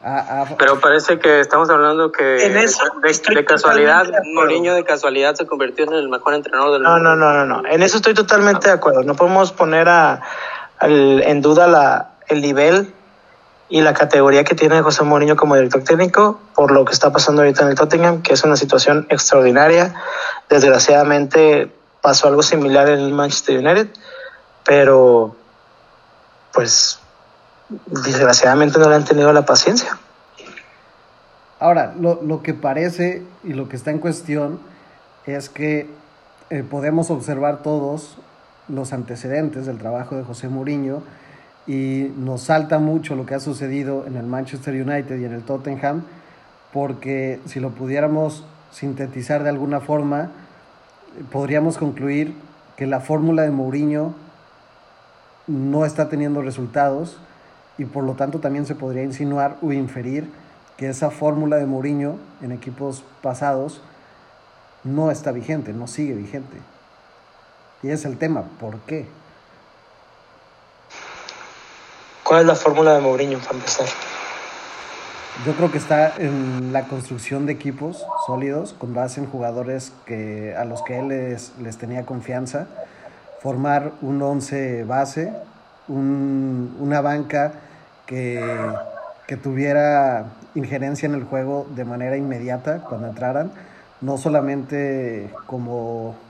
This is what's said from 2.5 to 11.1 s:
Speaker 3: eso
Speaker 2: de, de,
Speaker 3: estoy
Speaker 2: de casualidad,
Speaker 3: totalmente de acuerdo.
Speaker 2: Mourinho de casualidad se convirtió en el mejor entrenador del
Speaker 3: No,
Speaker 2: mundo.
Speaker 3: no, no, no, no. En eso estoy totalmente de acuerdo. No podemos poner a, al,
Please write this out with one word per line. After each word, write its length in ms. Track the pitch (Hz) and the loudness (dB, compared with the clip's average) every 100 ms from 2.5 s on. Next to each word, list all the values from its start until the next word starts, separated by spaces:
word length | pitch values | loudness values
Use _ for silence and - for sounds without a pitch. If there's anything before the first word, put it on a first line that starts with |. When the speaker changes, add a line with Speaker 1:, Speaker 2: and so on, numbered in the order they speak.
| 196 | 4
Speaker 3:
eso 260 | 233 - 285 302 | 2 2 -2 0
Speaker 2:
de, 60 | 160 | 0
de, 40 | |
Speaker 3:
estoy 240 | 156 - 147 | 0 2 2
Speaker 2:
de 80 | |
casualidad, 600 | 143 151 156 143 147 165 | 4 4 4 4 6 6
Speaker 3:
totalmente 80 | 180 | 4
de 60 | - | 0
acuerdo. 220 | 143 160 | 0 0
Speaker 2:
Mourinho 340 | 156 165 175 180 | 2 2 2 0
de 80 | |
casualidad 520 | 175 147 143 135 139 151 | 2 0 0 2 0 0
se 120 | 170 | -4
convirtió 380 | 147 131 - 151 | -2 -4 -2 0
en 80 | |
el 160 | 160 139 | 0 -2
mejor 260 | 127 - 147 | -2 0 -2
entrenador 380 | 143 131 143 | -2 0 2
del 100 | 143 | 4
Speaker 3:
No, 80 | 135 | 4
Speaker 2:
mundo. 240 | 170 165 160 | 4 4 4
Speaker 3:
no, 180 | 156 | 4
no, 120 | 147 135 | 4 2
no, 160 | 120 | -2
no. 60 | 127 | 0
En 140 | 160 | 2
eso 160 | 190 214 | 4 4
estoy 160 | 220 | 2
totalmente 540 | 220 208 214 202 190 202 | 2 4 4 4 4 4
de 60 | 180 | 4
acuerdo. 260 | 156 131 | 4 2
No 120 | 131 139 | 2 2
podemos 360 | 175 190 185 | 4 6 2
poner 380 | - 165 160 165 | 2 2 4 6
a, 320 | 160 147 135 - - - - - _ | 6 4 2 -8 -12 -12 -12 -16 _
al, 460 | 139 151 135 | 4 6 6